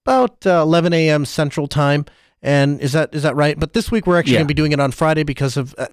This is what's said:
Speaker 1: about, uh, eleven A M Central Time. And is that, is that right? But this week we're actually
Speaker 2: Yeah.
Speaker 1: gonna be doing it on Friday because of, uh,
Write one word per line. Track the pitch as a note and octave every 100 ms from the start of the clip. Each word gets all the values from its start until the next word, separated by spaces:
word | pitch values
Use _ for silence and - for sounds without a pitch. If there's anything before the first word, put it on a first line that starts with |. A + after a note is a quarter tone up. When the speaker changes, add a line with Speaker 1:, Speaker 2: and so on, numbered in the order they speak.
Speaker 1:
about, | - C4 B3 -
uh, | G3 F3
eleven | D#3 E3+ E3+
A | E3 D#3+
M | D3+
Central | C#3+ - D3 - C#3+
Time. | D3+ C#3+ D3 D3 _ _ _
And | - C#3+ C#3 C#3+
is | C#3+
that, | D3+ D3+
is | D#3
that | D3
right? | C3+ D3 D3+
But | D#3
this | A3+ G#3+
week | A3+ F3+
we're | F3
actually | D3+
Speaker 2:
Yeah. | A#2+
Speaker 1:
gonna | D3+
be |
doing | D3 D3+
it | D3
on | C#3
Friday | - D#3 D#3
because | D3+ C3 C#3 C#3+
of, | C3 -
uh, | B2+